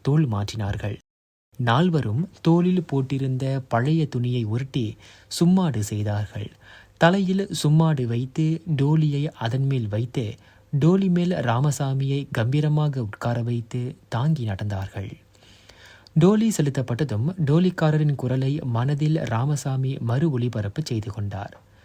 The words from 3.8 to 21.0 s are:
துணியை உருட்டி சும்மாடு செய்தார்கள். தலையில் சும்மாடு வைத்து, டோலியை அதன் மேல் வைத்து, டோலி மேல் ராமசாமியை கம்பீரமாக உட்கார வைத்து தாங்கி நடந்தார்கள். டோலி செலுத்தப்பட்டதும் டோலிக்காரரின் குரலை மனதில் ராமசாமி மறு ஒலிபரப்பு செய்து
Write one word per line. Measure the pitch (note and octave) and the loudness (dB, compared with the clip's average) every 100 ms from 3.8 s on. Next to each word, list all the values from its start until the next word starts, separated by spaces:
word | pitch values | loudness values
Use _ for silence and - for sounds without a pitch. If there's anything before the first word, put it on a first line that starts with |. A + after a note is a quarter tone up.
| C3 D#3+ D3+ | 2 2 0
துணியை | B2+ B2 B2 | -2 -2 -2
உருட்டி | G#2+ A#2 C3 - G#2+ - - - - | -2 -4 -4 -4 -4 -6 -18 -20 -12
சும்மாடு | - E3+ F#3+ F3 A2+ | 0 4 4 2 0
செய்தார்கள். | G#2 G#2 G#2 G#2 G#2 - - - - - - - | -2 -2 -2 -2 -4 -8 -12 -14 -20 -20 -20 2
தலையில் | E3 F#3+ F#3 F#3+ G3 | 4 4 2 0 -2
சும்மாடு | D#3+ D3 D#3 D#3+ D3 A#2+ | -2 4 4 4 2 0
வைத்து, | A#2 C3 - D#3 D#3+ - C#3+ | -2 -4 -2 0 -2 -2 0
டோலியை | C#3 D#3 D#3 C#3+ D3 | 2 2 2 0 -4
அதன் | - A2+ B2+ C3+ | -4 -4 -2 0
மேல் | C3 G#2+ | 0 -2
வைத்து, | G#2 A#2 - G#2+ - - - _ C#3+ | -4 -4 -4 -6 -8 -18 -20 _ 2
டோலி | D3+ G3 G3 | 4 4 4
மேல் | F3 F3 | 2 0
ராமசாமியை | F3 B2 A#2 D3 C3+ C#3 C3+ C3+ C#3 C3+ | 0 0 2 2 0 -2 -2 -2 -2 -4
கம்பீரமாக | - A2+ D3 D3+ D3+ D3+ C3+ | -2 0 0 2 2 0 -2
உட்கார | G#2+ - B2 A#2+ | -6 -6 -4 -2
வைத்து | A#2 A#2+ A#2 B2 B2 - _ | -2 -4 -6 -8 -8 -10 _
தாங்கி | A#2 C#3+ D#3 A2 | -2 0 0 -2
நடந்தார்கள். | G2 G#2 G2 F#2+ - F#2+ - _ _ - - - - - - _ - | -4 -6 -6 -6 -8 -10 -14 _ _ -20 -20 -20 -20 -20 -20 _ 4
டோலி | F3 G#3+ A3+ | 6 6 4
செலுத்தப்பட்டதும் | F#3+ D3 C3+ A#2+ A#2 D3+ G#2+ C3+ F#3+ C#3+ | 2 0 0 -2 -2 -2 -2 -2 -2 2
டோலிக்காரரின் | D#3 F#3 F3 D#3 D3+ D3+ C3+ | 4 2 2 2 2 2 0
குரலை | B2 C3 C3+ D3 | -2 -2 -2 -2
மனதில் | C3+ A2+ B2+ C#3+ D3+ D#3 | -2 -2 0 0 0 0
ராமசாமி | A#2 A2+ C3+ D3 C#3+ C3+ C3 C3+ | -2 -2 0 -2 -2 -2 -2 -4
மறு | A#2 B2 E3 | -2 0 0
ஒலிபரப்பு | B2+ A#2+ A#2 G#2 B2 | 0 -2 -2 -4 -6
செய்து | D#3 A2+ | -4 -4